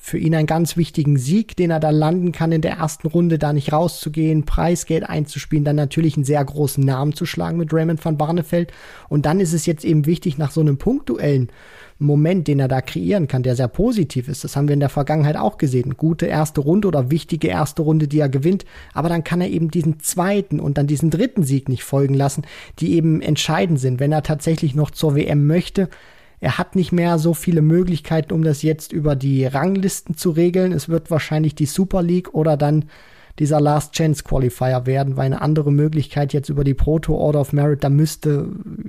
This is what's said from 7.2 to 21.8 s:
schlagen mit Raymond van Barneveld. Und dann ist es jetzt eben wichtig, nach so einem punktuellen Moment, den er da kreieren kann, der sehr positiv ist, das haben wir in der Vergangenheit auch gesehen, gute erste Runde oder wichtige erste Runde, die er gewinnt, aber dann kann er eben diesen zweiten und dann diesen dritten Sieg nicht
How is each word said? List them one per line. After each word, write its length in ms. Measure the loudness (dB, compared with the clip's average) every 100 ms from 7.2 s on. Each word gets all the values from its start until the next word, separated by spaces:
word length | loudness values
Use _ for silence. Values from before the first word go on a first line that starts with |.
| -6
schlagen 320 | -4 -4 -2
mit 140 | -2
Raymond 320 | 0 0 -2
van 120 | -2 -2
Barneveld. 560 | 0 -2 0 -2 -2 -8 -20 -20 -4
Und 160 | 0
dann 140 | 2 2
ist 140 | 2
es 140 | 0 -2
jetzt 180 | -2
eben 220 | 2 2 2
wichtig, 300 | 0 -2 -2
nach 140 | -2
so 100 | 0
einem 180 | 2 2
punktuellen 720 | 0 -2 -2 -2 0 0 0 -6 -20 -20 -18 -2
Moment, 480 | 2 4 4 2 0
den 140 | 0
er 80 | 0
da 140 | -2
kreieren 440 | -4 -4 0 0 0
kann, 160 | -2
der 140 | 0 0
sehr 120 | -2
positiv 600 | 0 0 0 -2 -4 -6
ist, 160 | -8
das 100 | -6
haben 140 | -2 0
wir 60 |
in 60 | 2
der 100 | 0
Vergangenheit 460 | -2 -2 2 0 0
auch 200 | -2 -2
gesehen, 400 | 0 0 -2 -2
gute 300 | -2 0 -2
erste 340 | -2 -2 -2
Runde 280 | 0 2 2
oder 220 | 0 0
wichtige 380 | -2 -2 -4 -2
erste 320 | -2 -2 -2
Runde, 260 | 2 2 2
die 120 | 2
er 100 | 0
gewinnt, 380 | 0 0 0 -4 -20 -12
aber 160 | -4 -2
dann 160 | -2
kann 160 | -2 -2
er 80 | 0
eben 220 | 0 0
diesen 280 | 0 0 -2
zweiten 640 | -4 -2 0 0 0 -2
und 160 | -2 0
dann 100 | 0
diesen 220 | 0 0
dritten 340 | 0 0 0
Sieg 280 | 0 0 -2
nicht 140 | -4